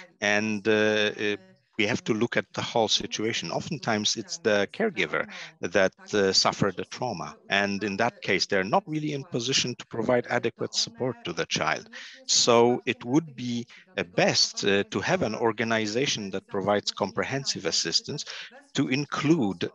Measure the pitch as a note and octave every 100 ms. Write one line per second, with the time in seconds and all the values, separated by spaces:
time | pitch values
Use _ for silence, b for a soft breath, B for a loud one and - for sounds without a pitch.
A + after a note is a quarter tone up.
0 | B - G#2 G#2 A2 G#2+ G#2 G#2+ G#2+ G#2+
1 | G#2 - G#2+ G2+ - - _ - G#2 B2+
2 | - A2 A#2 - - - A2 A#2 A2 -
3 | G2+ - G#2+ A2 B2 C#3+ - D#3 - G#2+
4 | G#2 - G#2 - A2 G#2 G2 - A3 C#3+
5 | D#2+ D#2+ - B B B F#2 F#2+ F#2+ -
6 | - G#2 G2 F#2 A2 F#2 G2+ F2+ F#2 -
7 | B2+ F#2+ D2+ - - G2 G2+ G2 G#2 G2
8 | A#2+ - - F#2+ - G2 F#2+ E3+ F#3+ D#3
9 | D3+ C#3+ C3+ C3 A#2+ C3+ B2+ A#2+ - A#2
10 | A2+ B2 A#2+ A#2+ A#2+ - A2+ - - -
11 | B2+ - - - D#2+ - D2+ - - B
12 | B B - - - A#2 A#2+ B2 - A2+
13 | A#2+ C#3 E3 B2 B2 A#2+ A#2+ B B -
14 | F2 - F#3 - - - G#2 G2+ G2 G#2+
15 | F#2+ F#3 A#2 A2+ A2+ G#2+ A2+ A2+ G#2+ A2
16 | C#3 A2+ G2+ F#2+ - G2+ F#2+ G#2 - -
17 | G2+ - F2+ C3+ C#3 - D#2+ - E2 -
18 | - D3 - B B B - - C#3+ C3
19 | C#3+ - C#3 E3+ G#2+ F2 -